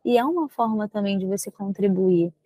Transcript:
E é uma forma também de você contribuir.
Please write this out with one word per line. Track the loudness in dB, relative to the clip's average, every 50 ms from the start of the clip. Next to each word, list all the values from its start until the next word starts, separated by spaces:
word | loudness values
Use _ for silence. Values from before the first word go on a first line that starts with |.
| 0
E | 2 2 4
é | 4
uma | 2 0 -2 -2 -4
forma | -2 -2 -2 0 0 -2 -4 -4
também | -4 -4 -2 -2 -2 -2
de | -2
você | -2 -4 -4 -6 -8
contribuir. | -12 -8 -8 -8 -4 0 0 2 2 2 4 4 4 4 2 0 -4 _ _